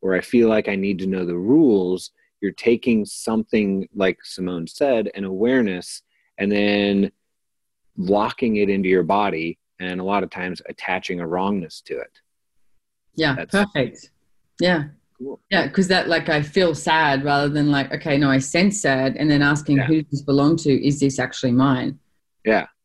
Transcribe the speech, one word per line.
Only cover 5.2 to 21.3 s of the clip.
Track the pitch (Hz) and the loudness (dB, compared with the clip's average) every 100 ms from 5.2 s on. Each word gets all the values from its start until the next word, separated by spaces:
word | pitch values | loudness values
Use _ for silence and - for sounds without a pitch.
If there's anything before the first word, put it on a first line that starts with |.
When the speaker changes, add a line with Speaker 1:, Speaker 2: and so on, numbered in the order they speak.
Speaker 1:
awareness, | 98 95 113 131 110 90 87 - _ _ _ - | -8 -2 0 2 0 -4 -10 -16 _ _ _ -6
and | 98 | -2
then | 104 104 104 101 101 98 _ _ _ _ _ _ _ _ - | 0 2 2 2 2 0 _ _ _ _ _ _ _ _ -8
locking | 90 101 110 - 120 107 | 0 0 0 -2 -2 0
it | 101 | 0
into | 98 92 | 0 2
your | 92 | 2
body, | 82 98 101 82 82 85 _ _ | 2 0 0 -4 -8 -10 _ _
and | 92 90 | -8 -8
a | |
lot | 92 101 | -4 -4
of | 90 | -4
times | - 92 85 - | -8 -10 -10 -14
attaching | 82 - 92 - 87 | -14 -6 -6 -6 -8
a | 82 | -6
wrongness | 90 95 101 82 - | -4 -2 -4 -6 -14
to | - 67 | -12 -12
it. | 58 _ _ _ _ _ _ _ _ _ _ | -12 _ _ _ _ _ _ _ _ _ _
Speaker 2:
Yeah, | - 156 135 | -4 -2 -2
Speaker 1:
That's | 160 | -2
Speaker 2:
perfect. | 196 202 156 123 - - _ _ _ _ _ | 0 0 0 -4 -6 -20 _ _ _ _ _
Yeah. | 175 175 147 - _ _ | 0 0 -2 -12 _ _
Speaker 1:
Cool. | 131 127 _ | -14 -14 _
Speaker 2:
Yeah, | 190 139 | -2 0
'cause | 165 185 | 0 2
that, | 185 - | 2 2
like, | 165 151 | 0 0
"I | 151 | -2
feel | 147 196 180 | 0 2 2
sad," | 151 - 160 156 135 | 0 0 2 4 2
rather | 143 143 147 | 2 2 2
than, | 147 147 | 2 2
like, | 143 135 | 2 0
"Okay, | 151 - 143 | -4 0 2
no, | 143 | 4
I | 135 | 2
sense | 131 170 196 196 | 2 2 2 2
sad," | 151 131 131 131 | 2 2 0 0
and | 151 | 2
then | 143 | 4
asking, | 143 147 - 139 | 4 2 2 0
Speaker 1:
Yeah. | 131 | 2
Speaker 2:
"Who | 156 | 0
does | 151 | 0
this | 139 | -6
belong | - 139 143 165 | 0 2 4 2
to? | 151 135 139 | 2 2 2
Is | 143 | 2
this | 139 135 | 0 0
actually | 127 | -6